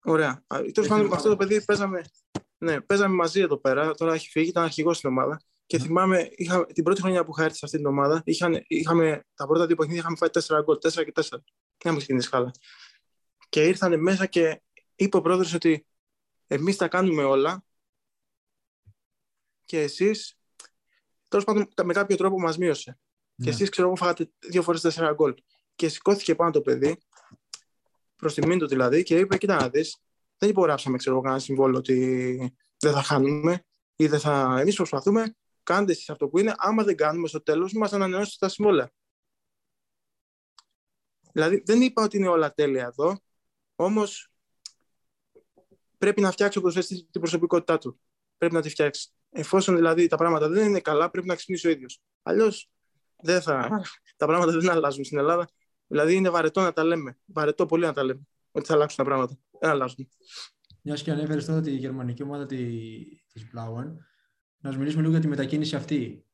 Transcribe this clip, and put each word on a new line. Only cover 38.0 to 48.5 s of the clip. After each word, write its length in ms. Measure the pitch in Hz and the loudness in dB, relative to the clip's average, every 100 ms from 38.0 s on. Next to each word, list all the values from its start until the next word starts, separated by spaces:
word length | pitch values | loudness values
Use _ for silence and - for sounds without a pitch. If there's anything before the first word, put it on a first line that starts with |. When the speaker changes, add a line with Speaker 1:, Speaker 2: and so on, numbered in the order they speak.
| 190 185 202 - | -2 -2 -6 -4
Speaker 1:
τα 100 | 190 | -4
συμβόλαια». 440 | - 208 165 120 _ _ _ _ _ _ _ _ _ _ _ _ _ _ _ _ _ _ _ _ _ _ _ _ | 2 2 2 0 _ _ _ _ _ _ _ _ _ _ _ _ _ _ _ _ _ _ _ _ _ _ _ _
Δηλαδή, 300 | 151 160 196 | -2 0 0
δεν 180 | - 226 | 2 2
είπα 200 | 254 247 | 4 2
ότι 140 | 214 208 | 0 0
είναι 120 | 190 | 2
όλα 240 | 170 151 | 2 0
τέλεια 320 | - 147 131 123 | 0 -2 -2 -6
εδώ, 340 | 127 156 196 _ _ _ _ _ | -2 -2 -2 _ _ _ _ _
όμως 540 | - 180 214 - - - _ _ _ - _ _ _ _ _ _ _ _ _ _ _ _ _ | -4 -2 0 -2 -8 -20 _ _ _ -20 _ _ _ _ _ _ _ _ _ _ _ _ _
πρέπει 220 | 196 208 | 0 2
να 100 | 196 | 0
φτιάξει 280 | - 202 202 | 2 0 2
ο 20 | |
ποδοσφαιριστής 480 | 180 175 175 180 - | 0 0 -4 -8 -10
την 100 | 180 | -6
προσωπικότητά 580 | 165 170 170 175 170 160 | -2 -2 2 2 2 -2
του. 220 | 131 - _ _ _ _ | -2 -16 _ _ _ _
Πρέπει 180 | 170 | -2